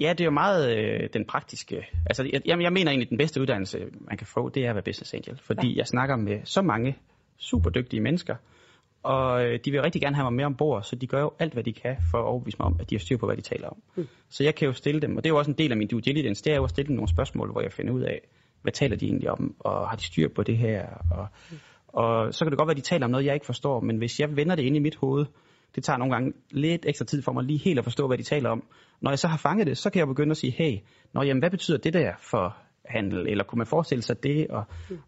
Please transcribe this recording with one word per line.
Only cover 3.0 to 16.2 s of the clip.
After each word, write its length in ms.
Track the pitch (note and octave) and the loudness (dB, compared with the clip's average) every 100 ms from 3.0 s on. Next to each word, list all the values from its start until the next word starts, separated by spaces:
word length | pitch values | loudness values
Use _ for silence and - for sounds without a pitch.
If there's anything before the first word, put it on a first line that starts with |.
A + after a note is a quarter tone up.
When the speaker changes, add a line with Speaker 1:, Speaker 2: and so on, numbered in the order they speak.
| A#2+ | 0
Speaker 1:
den 80 | A2+ | 2
bedste 220 | D#3 C#3 | 2 2
uddannelse, 380 | C3 G#2+ F#2+ - - - | 0 0 -2 -6 -8 -12
man 160 | - G#2+ | -12 -10
kan 100 | A2 | -6
få, 220 | - B2 | -4 -2
det 160 | C#3 | 0
er 40 | B2 | 0
at 60 | |
være 80 | G#2 | -2
Business 300 | - - - | -4 -6 -8
Angel. 240 | - - C3 | -10 -10 -12
Fordi 260 | - A2 B2 | -4 0 0
Speaker 2:
Ja. 40 | - | 0
Speaker 1:
jeg 100 | A2 | 0
snakker 300 | B2 C3+ B2+ | 0 0 0
med 240 | G#2 G#2 | -2 -4
så 180 | - - | -2 0
mange 340 | F#3+ A2 C3+ C#3 _ _ _ - | 2 2 0 -4 _ _ _ -14
super 320 | - - - | -2 2 2
dygtige 300 | B2 B2 A#2 | 0 -2 0
mennesker, 360 | A2 E3+ - A#2 _ - - - _ _ | 0 0 -2 -8 _ -20 -20 -20 _ _
og, 420 | C3 C3+ C3 B2 | -2 0 2 2
øh, 140 | A#2+ A#2+ | 2 0
de 60 | - | 0
vil 120 | C#3 | 0
rigtig 200 | D3 E3 | 0 0
gerne 140 | C#3+ C#3+ | 0 0
have 80 | |
mig 80 | C3 | 0
med 120 | A#2+ | 0
ombord, 380 | C#3+ C3 D#3 A2 | 0 2 0 0
så 140 | G#2 B2 | -4 -6
de 100 | B2+ | -2
gør 140 | C3+ | 0
jo 120 | D3 - | 0 -2
alt, 140 | E3 | -4
hvad 100 | B2 | -2
de 80 | A2+ | -4
kan 240 | - A#2+ C3 - | -4 -4 0 0
for 80 | A#2 | 2
at 60 | |
overbevise 320 | A2+ B2 A#2+ - | 0 -2 -4 -2
mig 60 | - | 0
om, 100 | E2 | 0
at 100 | - | -2
de 40 | |
har 60 | G#2+ | -4
styr 160 | - B2 | -2 -2
på, 100 | G2+ | 0
hvad 100 | G#2 | -4
de 60 | |
taler 260 | - - - | -4 -8 -8
om. 80 | - _ - | -14 _ -8
Speaker 2:
Mm. 100 | D3+ - _ | -8 -10 _
Speaker 1:
Så 160 | - | 0
jeg 100 | C#3+ | 2
kan 120 | D#3 C#3+ | 2 0
jo 60 | |
stille 280 | B2+ C#3+ D3+ | 0 0 0
dem, 160 | D3 - | 0 0
og 80 | |
det 60 | D#3+ | 2
er 40 | |
jo 40 | D3+ | 2
også 120 | D3 | 2
en 80 | C3+ | 2
del 120 | D#3 | 2
af 60 | A2 | 2
min 120 | G#2+ | 0
due 120 | A#2 | 0
diligence, 440 | A#2+ D3 | 0 0